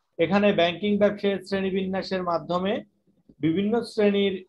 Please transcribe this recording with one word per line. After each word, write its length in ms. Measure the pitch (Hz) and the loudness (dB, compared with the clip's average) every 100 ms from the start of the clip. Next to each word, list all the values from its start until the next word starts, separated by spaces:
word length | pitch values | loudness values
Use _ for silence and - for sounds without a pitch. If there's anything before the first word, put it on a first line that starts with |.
| _ - | _ -2
এখানে 340 | 165 202 202 | 0 4 4
ব্যাংকিং 460 | 170 170 170 208 202 | 4 0 0 -2 2
ব্যবসায়ের 480 | 202 208 202 190 - | 2 2 -2 -2 -4
শ্রেণীবিন্যাসের 760 | 196 190 190 190 190 175 190 | -4 -2 -2 -2 -4 -4 -4
মাধ্যমে 640 | 180 165 156 180 190 247 - _ _ _ _ _ | -2 -4 -2 -2 -2 -4 -8 _ _ _ _ _
বিভিন্ন 460 | 156 170 208 233 | 0 0 0 -2
শ্রেণীর 600 | 233 - 202 202 196 185 | -2 2 2 4 0 -2